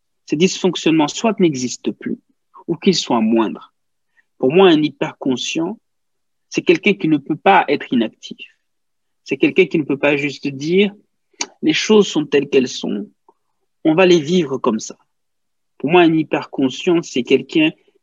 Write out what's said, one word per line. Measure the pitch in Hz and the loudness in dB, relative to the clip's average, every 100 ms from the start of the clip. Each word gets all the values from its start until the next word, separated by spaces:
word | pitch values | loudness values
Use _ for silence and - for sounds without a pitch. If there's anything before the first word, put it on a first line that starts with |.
| _ _ - | _ _ -8
ces | 147 | 0
dysfonctionnements | 185 - 190 - 170 156 147 | 0 0 -4 -2 0 0 0
soit | - 226 202 | -2 -4 0
n'existent | 175 131 123 - - | 0 -2 -8 -8 -10
plus | - - - _ _ _ - - | -8 -10 -10 _ _ _ -14 -10
ou | 170 | -2
qu'ils | 202 | 0
soient | 165 - 120 | 0 0 -2
moindres. | 110 113 104 76 - _ _ _ _ _ _ - | 0 0 -2 -6 -16 _ _ _ _ _ _ -4
Pour | 131 | 0
moi, | 170 190 | 4 6
un | 156 | 4
hyperconscient, | 151 - 156 - 139 123 - 165 170 226 _ _ _ _ _ _ _ | 0 -4 -8 -6 -4 -4 -6 -6 -6 -8 _ _ _ _ _ _ _
c'est | - | -2
quelqu'un | 175 170 208 | 0 2 0
qui | 196 160 | 0 0
ne | 151 | -2
peut | - 151 | -2 -2
pas | 196 190 - | 2 2 2
être | 139 - | -2 -2
inactif. | 127 110 - - - - _ _ _ _ _ _ _ | -2 -2 -6 -20 -20 -20 _ _ _ _ _ _ _
C'est | - 135 | -10 -2
quelqu'un | 160 139 190 | 0 2 2
qui | 170 | 0
ne | |
peut | 143 139 | -2 -2
pas | 147 147 | 0 0
juste | 143 135 143 | -4 -8 -10
dire, « | 135 151 185 202 202 _ _ _ - - _ | -8 -2 0 0 -2 _ _ _ -16 -16 _
Les | - | -2
choses | 160 - 214 196 | 0 2 2 2
sont | 160 151 | -2 -2
telles | 143 139 | -2 0
qu'elles | 139 120 | 0 0
sont, | - - - 208 _ _ _ _ _ _ _ | -4 -8 -8 -10 _ _ _ _ _ _ _
on | 160 | 0
va | 156 185 | 4 4
les | 175 | 4
vivre | 143 180 147 131 | 2 0 0 -2
comme | - 107 | -2 -4
ça. » | - - _ _ _ _ _ _ _ _ | -6 -16 _ _ _ _ _ _ _ _
Pour | 135 | 0
moi, | 180 | 4
un | 165 | 4
hyperconscient, | 160 151 156 - - 131 - - 170 | 2 -2 -6 -6 -4 -4 -2 -2 -2
c'est | - 131 | -2 -6
quelqu'un | 120 135 131 165 156 - _ _ | 0 -2 0 -2 0 -4 _ _